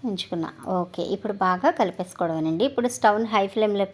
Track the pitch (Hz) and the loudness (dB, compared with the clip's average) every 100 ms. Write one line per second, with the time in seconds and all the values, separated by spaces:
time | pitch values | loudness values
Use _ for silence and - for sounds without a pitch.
0 | 247 185 - 175 160 - 131 185 180 - | -6 -4 -4 -4 -4 -6 -2 -2 -2 -4
1 | - 190 214 202 185 180 294 339 196 - | -4 -2 -4 -2 0 2 2 2 0 0
2 | 180 - 170 160 160 165 269 - 240 - | -8 -2 -2 0 0 2 0 0 -2 4
3 | 220 208 220 214 196 226 214 202 190 | 4 4 2 0 0 2 0 2 0